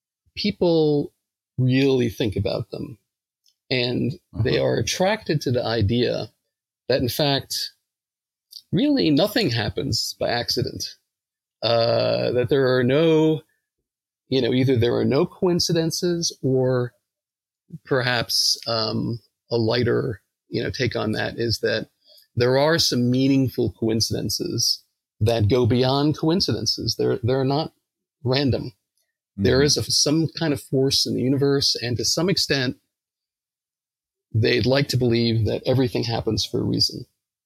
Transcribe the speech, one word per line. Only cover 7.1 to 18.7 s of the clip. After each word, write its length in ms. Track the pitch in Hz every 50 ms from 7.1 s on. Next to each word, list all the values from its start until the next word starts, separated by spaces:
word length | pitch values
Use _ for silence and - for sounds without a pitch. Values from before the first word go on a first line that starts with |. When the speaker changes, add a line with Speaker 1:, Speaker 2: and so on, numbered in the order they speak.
| - - 151 143 139 131 - - - - - - - _ _ _ _ _ _ _ _ _ _ _ _ _ _ _ - - - _
Speaker 1:
really 380 | - 180 277 302 285 262 175 160
nothing 400 | 143 143 190 214 - 254 208 -
happens 640 | 117 117 107 113 - - - - 113 - - - - -
by 100 | - -
accident. 680 | 120 120 120 - - 120 - - - - - - - _ _ _ _ _ _ _ _ _ _ _ _ _ 113
Uh, 680 | 113 117 117 117 117 117 113 117 117 113 120 120 117
that 180 | 117 123 127 -
there 260 | 147 135 135 127 127
are 80 | 127 123
no, 580 | 120 135 151 165 165 160 156 156 156 156 143 - _ _ _ _ _ _ _ _ _ _ _ _ _ _ _ _ _
you 120 | 127 131
know, 100 | 120 117 127
either 220 | 127 123 135 131
there 200 | 113 117 120 117
are 100 | 113 113
no 200 | 113 123 147 180
coincidences 1120 | - - - 196 180 196 175 - - 170 165 165 165 160 - 185 175 175 170 165 - - -
or 520 | - 131 131 131 127 127 127 123 123 120 - _ _ _ _ _ _ _ _ _ _ _ _ _ _ _ 175 - -
perhaps, 720 | - 147 127 120 123 123 117 113 - - - - - - - -
um, 520 | 117